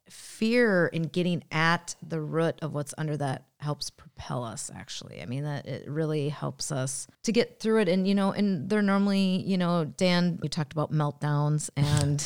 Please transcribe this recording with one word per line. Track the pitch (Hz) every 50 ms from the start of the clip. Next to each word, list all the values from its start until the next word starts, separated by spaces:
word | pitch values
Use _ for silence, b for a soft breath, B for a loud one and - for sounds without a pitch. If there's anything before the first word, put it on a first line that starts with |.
| _ -
fear | - - - - - - 220 220 233 247 240 220 190 180 165 139
and | - 165 165 147
getting | - 180 170 180 175 139 - -
at | - 156 160 165 170 175 - - - - -
the | 165 170 160
root | 151 147 147 160 165 160 - -
of | 170 147 -
what's | 147 147 - - -
under | 156 151 151
that | 147 143 135 135 139 - _ _ -
helps | 147 147 147 143 - -
propel | _ - - - _ - - - - 127 120
us, | 113 - - - - -
actually. | 92 104 - - - - - - 50
I | 71
mean, | - 123 139 147
that | 151 143 135 -
it | - 131 - - -
really | 143 156 160 151 156 151 139 151
helps | 143 - 143 143 135 - - -
us | 156 131 131 135 - - - - - _
to | - -
get | 196 233 233 240 - -
through | - 220 220 220
it. | 214 170
And, | 180 190 185
you | 196 196
know, | 202 196 196
and | - - 208 202 190 147 120 190
they're | 214 214
normally, | 202 196 196 196 202 202 196 196 190 185 185 185
you | - - 196
know, | 180 180 170 175 175 156
Dan, | 131 143 - 190 180 175 175 175 180 165 -
we | - 147
talked | - 160 151 -
about | - 151 147 -
meltdowns | 147 156 147 147 - - - 147 147 147 147 147 151 151 - - -
and, | 147 143 147 147 151 147 143 147 143 -